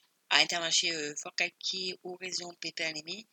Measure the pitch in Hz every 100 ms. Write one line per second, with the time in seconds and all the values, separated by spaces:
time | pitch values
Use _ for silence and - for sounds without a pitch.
0 | _ _ _ 143 156 175 165 - 175 165
1 | 147 147 180 - 175 - - 185 185 180
2 | 180 180 185 170 175 170 165 - 160 156
3 | 156 196 226